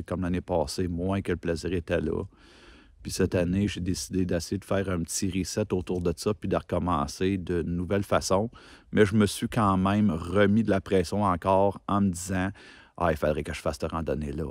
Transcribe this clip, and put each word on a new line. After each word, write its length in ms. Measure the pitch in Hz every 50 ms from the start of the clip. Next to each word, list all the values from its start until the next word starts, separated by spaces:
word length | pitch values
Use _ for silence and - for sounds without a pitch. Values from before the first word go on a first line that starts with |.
| 90
comme 180 | - 92 90 90
l'année 180 | 87 92 87
passée, 460 | - - 90 82 76 73 - - 92
moins 340 | 85 87 82 90 95 98 98
que 100 | 92 -
le 60 | 90
plaisir 340 | 85 - 85 82 80 - 82
était 300 | 95 87 - - 87 80
là. 220 | 76 80 82 87 - - - _ - - - - - - - - - - - - -
Puis 80 | -
cette 240 | - - 95 87 -
année, 320 | 92 87 85 92 98 104
j'ai 140 | 98 - 92
décidé 440 | 90 92 87 - - - - 92 92
d'essayer 320 | 90 92 85 - - 101
de 80 | 98 -
faire 240 | - 101 98 95 95
un 120 | 90 85
petit 280 | 82 - - - 104 95
reset 440 | 85 95 90 - - 107 107 - 101
autour 280 | 92 85 - 92 90
de 120 | 85 87 82
ça, 180 | - - 104 -
puis 140 | - -
de 80 | 92 90
recommencer 840 | 82 - - 95 90 - 87 87 71 71 73 - - 92 95 98
de 240 | 92 85 90 90 85
nouvelles 420 | 78 85 85 87 90 85 101 101 101
façons. 460 | - 98 82 - - 92 95 110 120 - - - - - - - - -
Mais 120 | 104 107
je 100 | 98 104
me 100 | 107 104
suis 240 | 98 - - 120 110
quand 280 | - 120 107 98 95
même 320 | 92 95 98 101 107 107 101
remis 540 | 78 80 85 87 90 104 101 101 104 113 110
de 60 | 104
la 100 | 98 98
pression 440 | - - 98 95 87 - 98 101 104
encore 580 | 95 90 85 - 95 95 95 98 101 - - -
en 140 | - 98 101
me 80 | 101 95
disant : « 400 | 85 87 90 92 95 90 92 101 101 - - - - - - - -
Ah, 140 | - 85 85
il 60 | 80
faudrait 260 | 76 76 76 76 78 78
que 100 | 85 80
je 60 | -
fasse 180 | - 85 73 -
cette 120 | 85 78
randonnée-là, 540 | - 80 80 71 67 73 78 71 71 78 78 67